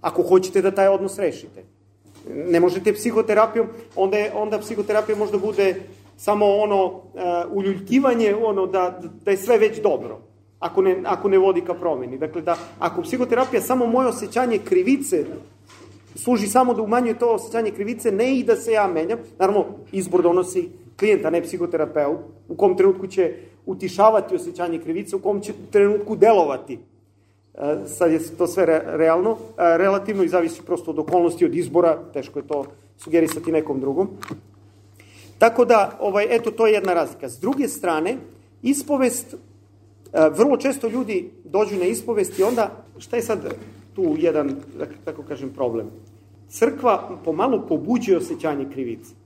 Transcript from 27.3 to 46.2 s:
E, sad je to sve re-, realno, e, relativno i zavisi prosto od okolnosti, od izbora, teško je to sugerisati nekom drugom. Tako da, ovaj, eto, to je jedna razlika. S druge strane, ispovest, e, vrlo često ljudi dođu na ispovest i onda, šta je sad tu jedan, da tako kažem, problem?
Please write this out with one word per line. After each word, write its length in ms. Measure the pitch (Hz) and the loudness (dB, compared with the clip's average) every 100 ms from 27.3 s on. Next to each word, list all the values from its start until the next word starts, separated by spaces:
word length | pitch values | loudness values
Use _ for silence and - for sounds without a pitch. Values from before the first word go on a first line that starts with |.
| _ _ | _ _
E, 240 | - 143 165 196 | -8 -4 -4 -6
sad 240 | - 175 | 0 2
je 80 | 160 160 - | 2 -2 -2
to 100 | 175 | -2
sve 180 | 175 170 | 2 2
re-, 180 | 160 160 | 2 0
realno, 460 | 160 160 165 202 | 0 2 4 2
e, 460 | 220 - - 170 165 | -2 -8 0 2 4
relativno 460 | 190 196 196 196 | 4 2 -2 0
i 60 | 170 | 2
zavisi 320 | 175 165 165 - | 2 0 -4 -6
prosto 260 | 175 - | -6 -4
od 80 | 156 | -6
okolnosti, 460 | 156 180 175 170 170 | 0 2 2 2 0
od 100 | 156 | 0
izbora, 440 | 143 147 170 151 - | 0 2 2 2 -4
teško 260 | 143 127 147 | -10 -10 -12
je 80 | 139 | -6
to 180 | 147 139 - _ _ | -6 -6 -14 _ _
sugerisati 540 | - 165 160 160 160 | 0 2 2 0 -2
nekom 280 | 160 156 135 | -2 0 -4
drugom. 300 | 135 139 196 - - - - _ - _ _ _ - - - - | -2 -2 -2 -4 -12 -14 -14 _ -20 _ _ _ -20 -20 -20 2
Tako 280 | 226 233 240 | 2 4 6
da, 320 | 226 196 - | 6 4 -2
ovaj, 280 | 202 196 214 | -2 0 0
eto, 220 | 233 233 | 0 -2
to 160 | 214 226 | 0 2
je 60 | |
jedna 200 | 214 190 | 2 2
razlika. 360 | 175 139 - 135 | 0 -2 -6 -14
S 100 | 120 | -6
druge 280 | 208 277 254 | -4 -2 -4
strane, 500 | - 180 156 170 254 - - _ _ | -4 -2 -2 -2 -6 -10 -20 _ _
ispovest, 720 | 240 277 277 285 254 226 - | -2 -2 0 0 0 -2 -12
e, 40 | - - - _ _ _ _ - - 156 | -18 -20 -20 _ _ _ _ -8 2 2
vrlo 280 | 147 254 262 | 6 4 4
često 300 | 269 269 226 | 0 -2 -4
ljudi 420 | 233 220 196 175 - | -4 -4 -4 -6 -16
dođu 320 | - 190 208 196 | -4 0 0 0
na 100 | 180 | -2
ispovest 540 | 226 - 214 190 - | -2 -4 -2 -2 0
i 40 | |
onda, 280 | 190 247 202 - - - | 0 2 -2 -4 -20 -20
šta 180 | - 240 | -6 -6
je 60 | |
sad 320 | - 208 - - - - - - | -4 -4 -6 -12 -16 -20 -18 -4
tu 200 | 180 156 | -2 2
jedan, 380 | 165 151 139 135 - 143 | 2 2 -2 -6 -12 -12
da 80 | 151 - - | -12 -10 -14
tako 180 | 151 | -12
kažem, 260 | 143 135 131 | -12 -10 -10
problem? 420 | - 127 113 101 - - - | -4 -4 -4 -8 -14 -20 -20